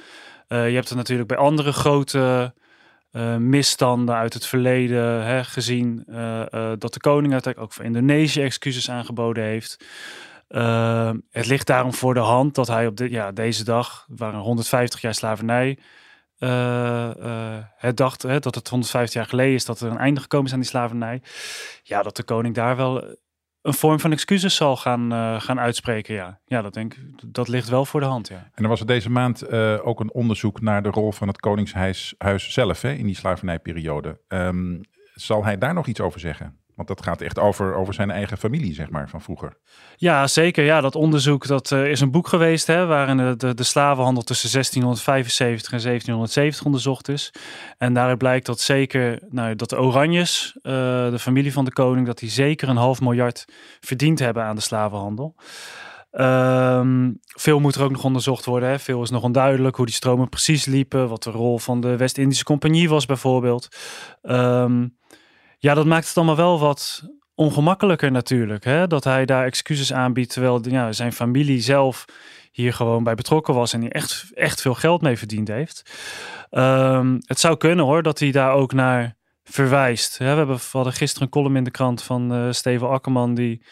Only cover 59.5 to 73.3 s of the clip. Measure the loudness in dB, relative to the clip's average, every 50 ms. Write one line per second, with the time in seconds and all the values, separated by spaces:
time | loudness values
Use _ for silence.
59.5 | 4 4 2 2 2 2 0 0 0 -2 2 2 2 2 2 0 -2 -2 2 2
60.5 | 2 2 2 2 2 0 0 2 0 0 0 0 -2 -6 -8 -8 -4 -2 0 0
61.5 | 0 0 -2 -2 -2 0 0 0 2 2 2 0 2 2 2 2 2 2 2 2
62.5 | 0 2 4 4 4 4 4 4 2 0 0 0 -2 0 2 2 2 2 2 2
63.5 | 0 -2 -4 -10 -18 -18 -16 -16 -16 -16 -18 -20 -20 _ -6 -2 0 2 4 4
64.5 | 4 2 2 2 2 2 0 -2 _ _ _ _ -20 -20 _ _ _ _ _ _
65.5 | _ 0 2 4 4 6 6 4 4 4 2 0 2 2 4 4 4 4 4 4
66.5 | 4 4 4 2 2 0 -4 -10 -10 -10 -14 -18 -20 _ _ _ -2 2 2 2
67.5 | 4 4 4 4 4 4 2 2 2 4 2 2 2 2 0 0 0 0 0 0
68.5 | -4 -4 -2 0 2 2 2 2 0 0 2 2 2 2 2 2 2 2 0 0
69.5 | -4 -6 -4 -4 -2 -2 -2 -2 0 0 0 0 2 0 -2 -2 -2 0 2 2
70.5 | 2 2 0 0 0 0 0 0 -2 -2 -4 -4 -2 -2 -2 0 2 2 2 2
71.5 | 2 0 2 4 4 4 4 2 0 -4 -14 _ -20 -20 -20 -20 -20 -20 -20 _
72.5 | -6 -2 0 0 0 0 0 2 2 2 2 0 0 -2 0 2